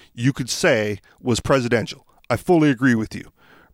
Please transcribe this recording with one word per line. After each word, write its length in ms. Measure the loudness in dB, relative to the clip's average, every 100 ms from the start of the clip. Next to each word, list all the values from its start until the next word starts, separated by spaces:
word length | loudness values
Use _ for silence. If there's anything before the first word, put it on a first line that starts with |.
| -20
you 180 | -4 -2
could 160 | -2 -4
say, 480 | -2 0 2 0 -6 -12 _
was 200 | -4 -2
presidential. 680 | 2 0 2 -2 -2 -10 _ _ -6
I 60 | -4
fully 340 | 2 4 4
agree 240 | 2 2
with 180 | 2 -2
you, 180 | -10 -16 _ _ -20 _